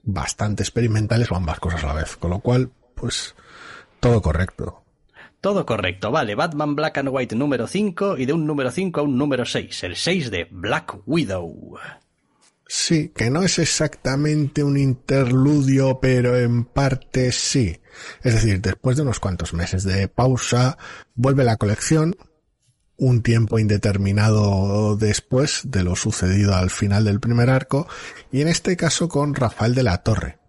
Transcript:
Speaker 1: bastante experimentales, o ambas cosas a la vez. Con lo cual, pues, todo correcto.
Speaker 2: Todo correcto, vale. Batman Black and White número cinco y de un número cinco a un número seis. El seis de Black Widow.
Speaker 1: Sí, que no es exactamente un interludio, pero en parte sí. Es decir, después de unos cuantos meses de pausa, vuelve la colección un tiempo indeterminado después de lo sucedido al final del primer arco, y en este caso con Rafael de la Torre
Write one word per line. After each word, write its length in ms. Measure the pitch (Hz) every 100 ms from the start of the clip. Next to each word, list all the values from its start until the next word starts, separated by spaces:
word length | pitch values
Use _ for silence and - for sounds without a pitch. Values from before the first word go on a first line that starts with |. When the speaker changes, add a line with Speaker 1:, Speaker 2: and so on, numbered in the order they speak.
Speaker 1:
bastante 600 | - 90 - - 107 101
experimentales, 680 | 98 - 117 107 107 113 120
o 60 | 90
ambas 240 | 85 80
cosas 240 | 87 85
a 40 | 76
la 60 |
vez. 220 | 76 78 -
Con 140 | 85
lo 100 | 90
cual, 300 | - 123 123 _ _
pues, 400 | - 117 - - - - - - - - _
todo 220 | 123 117
correcto. 580 | 87 78 92 - - - _ _ _ _ - _
Speaker 2:
Todo 260 | - 202 -
correcto, 440 | 110 104 92 104
vale. 240 | 151 120
Batman 400 | 104 170 147 151
Black 240 | 147 156 143
and 120 | 135
White 240 | 131 123 110
número 300 | 147 127 110
cinco 500 | 185 208 175 202 156
y 80 |
de 80 | 127
un 140 | 160 151
número 240 | 147 127
cinco 300 | 123 190 165
a 20 |
un 160 | 147 143
número 260 | 147 127
seis. 380 | 120 131 104 -
El 100 | 90
seis 360 | 87 - 185 127
de 180 | 92 85
Black 460 | 92 95 147 - 98 -
Widow. 680 | 160 117 92 85 - - - - - _ _ _ _ _ _ _
Speaker 1:
Sí, 460 | - - 165 -
que 140 | - 110
no 120 | 147
es 160 | 185 -
exactamente 1040 | 160 - 156 - - 135 151 151 139 151
un 140 | 143 139
interludio, 1200 | 139 127 - 135 127 131 135 147 135 135 135 127
pero 360 | 131 127 120 123
en 260 | 120 120
parte 680 | 117 - 139 131 - 131 127
sí. 480 | 120 - 143 104 78 _ - - -
Es 120 | 127
decir, 260 | 113 107 95
después 340 | 95 95 - 127
de 60 |
unos 180 | 143 110
cuantos 320 | 98 90 85
meses 320 | 85 85 92
de 240 | 95 95 98
pausa, 720 | - 127 123 - 123 127 - - - -
vuelve 300 | - 127 139
la 120 | 123 110
colección 580 | 104 104 - 156 156 - - _ _ _ _ _ _ _
un 260 | 131 123
tiempo 360 | 110 117 110 113
indeterminado 1400 | 110 101 104 98 98 104 107 107 104 98 98 101 107 104
después 680 | 107 101 - 127 151 -
de 180 | - 107
lo 120 | 90 87
sucedido 580 | 110 - 90 98 101
al 160 | 95 92
final 340 | - 104 101
del 160 | 107 101
primer 300 | 113 120 120
arco, 360 | 131 - 139 - - - - -
y 80 | 127
en 80 | 151
este 280 | 165 - 180
caso 300 | 165 - 165
con 260 | 143 147
Rafael 400 | 139 117 - 110
de 80 | 123
la 160 | 123 90
Torre 360 | - 101 80 -